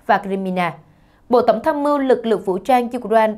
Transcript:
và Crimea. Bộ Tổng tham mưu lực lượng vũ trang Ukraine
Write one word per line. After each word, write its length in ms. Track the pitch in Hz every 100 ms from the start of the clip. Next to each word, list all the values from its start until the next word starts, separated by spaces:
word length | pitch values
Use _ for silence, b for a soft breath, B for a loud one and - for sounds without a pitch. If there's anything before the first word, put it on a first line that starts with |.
| -
và 120 | 202
Crimea. 560 | 196 196 190 185 175 160 b b b b b
Bộ 120 | 247
Tổng 180 | 240 220
tham 200 | 320 294
mưu 140 | 285 294
lực 280 | 269 247 233
lượng 160 | 202
vũ 160 | - 185
trang 320 | 185 254 240 247
Ukraine 360 | 226 220 220